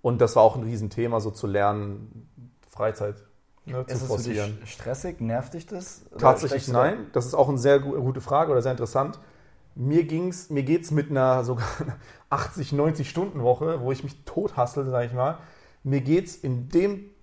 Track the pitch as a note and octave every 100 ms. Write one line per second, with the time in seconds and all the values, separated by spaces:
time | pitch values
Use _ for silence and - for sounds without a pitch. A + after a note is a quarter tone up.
0 | B2 A#2 A#2 - A2 B2+ A2+ A#2 A2 A2
1 | A#2 A2+ G#2+ G2 G#2 G2 G2+ G#2 G2+ G2+
2 | G#2+ A2+ A2 - B2 _ _ - A2 G#2+
3 | G#2 G#2 - _ _ _ - B2+ B2+ B2
4 | B2+ C3 A#2+ G#2+ G#2 G#2+ A2 - A#2 C3+
5 | F3+ E3+ A2+ A#2 C3 E3+ E3 G#3 F3+ -
6 | - - C3+ C3 D3 C#3 C3+ A#2+ C#3 A#3+
7 | G#3 B2+ B2 C#3 C3+ C3+ C3 C#3 C#3 C#3
8 | B2+ C3 - C#3 D#3+ C3 B2 B2 A#2 C3+
9 | C#3 - - - - _ _ - B2+ D#3
10 | D#3 D#3+ F3+ F3 - C#3+ C3+ E3 E3 D3+
11 | D3 C#3 C3 B2+ A#2+ B2 G#2+ - D#3+ -
12 | - - _ C#3 - - C#3 C#3+ D3+ D3+
13 | C3+ D#3+ G3 D3 A#2+ B2 D#3+ D#3+ B2 C3
14 | C#3 - - - G3+ - B2 - C3+ B2+
15 | A#2+ B2 C3 E3 - - _ _ C3+ C#3
16 | B2+ E3 F3 - C#3 B2 B2 E3+ G3+ G3
17 | G3+ _